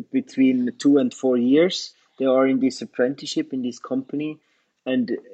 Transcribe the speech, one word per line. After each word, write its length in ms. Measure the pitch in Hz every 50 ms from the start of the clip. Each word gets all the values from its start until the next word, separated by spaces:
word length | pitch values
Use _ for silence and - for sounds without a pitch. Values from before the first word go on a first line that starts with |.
| 113 -
between 640 | - 135 135 - - 135 131 131 127 127 123 120 -
two 200 | - - 143 143
and 160 | 139 127 120 -
four 240 | - - 131 127
years, 560 | 123 120 127 135 156 170 190 - - - - - _ _ _ _
they 80 | - 135
are 200 | 131 127 131 135
in 120 | 135 135 127
this 220 | 131 131 - -
apprenticeship 720 | 113 - - - 123 131 143 - 156 - - 160 151 - 131
in 80 | 131
this 180 | 123 123 117 -
company, 600 | - - 131 135 131 - - 143 151 151 156 - _ _ _ _ _ _ _ _ _
and 240 | 131 131 127 117 110 110 - - -